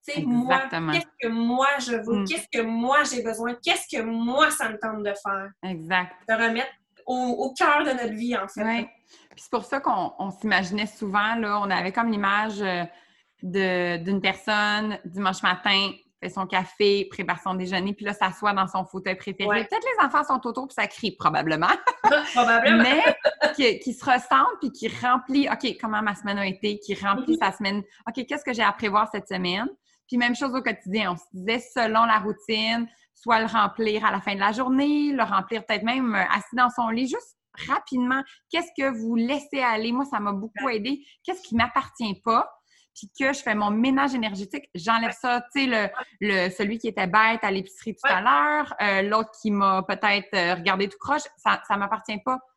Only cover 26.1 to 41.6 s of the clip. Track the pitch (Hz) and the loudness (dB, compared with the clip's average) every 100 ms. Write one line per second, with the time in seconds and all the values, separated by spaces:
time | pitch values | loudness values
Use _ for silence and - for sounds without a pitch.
26.1 | 196 202 202 196 190 208 208 208 196 196 | -4 -4 -2 -2 -2 -4 -4 -6 -4 -2
27.1 | 202 262 330 196 190 202 202 202 _ - | -2 0 2 2 0 -4 -4 -6 _ -10
28.1 | 226 233 294 285 233 208 208 220 202 214 | -8 -6 -6 -4 0 2 2 0 2 0
29.1 | 208 196 190 180 185 254 - _ _ _ | -4 -6 -4 -2 -2 -4 -8 _ _ _
30.1 | 247 240 247 277 254 247 214 185 208 196 | 0 2 0 -2 -2 -4 -6 -4 -2 -2
31.1 | 170 - 185 185 233 240 - 220 220 233 | -4 -8 -10 -4 -4 -4 -2 2 4 4
32.1 | 214 208 214 - 220 220 233 233 _ _ | 4 2 -6 -4 -2 0 -2 -4 _ _
33.1 | _ 226 226 226 220 202 196 220 208 214 | _ 2 2 4 2 0 2 0 2 0
34.1 | 190 202 196 202 226 254 262 285 294 294 | 0 -4 0 0 0 0 2 2 2 2
35.1 | 277 214 196 185 226 208 214 220 262 247 | 2 2 0 0 -6 -2 -2 0 0 0
36.1 | 202 185 202 - 247 247 247 233 226 254 | 0 2 0 -2 2 2 2 -2 0 -2
37.1 | 427 - _ _ - - 269 - 254 247 | -4 -8 _ _ -16 -4 -4 -2 -2 0
38.1 | 269 269 - _ 330 339 - 269 233 226 | 0 -4 -16 _ -4 -4 -2 -2 -2 -2
39.1 | 233 233 285 285 277 247 214 233 240 277 | 0 0 -2 -4 -2 0 0 0 -2 -2
40.1 | 220 202 196 220 - 262 220 214 277 - | -2 -2 -4 -6 -6 -2 -2 -2 -4 -6
41.1 | _ - 370 - 226 | _ -8 -8 -4 0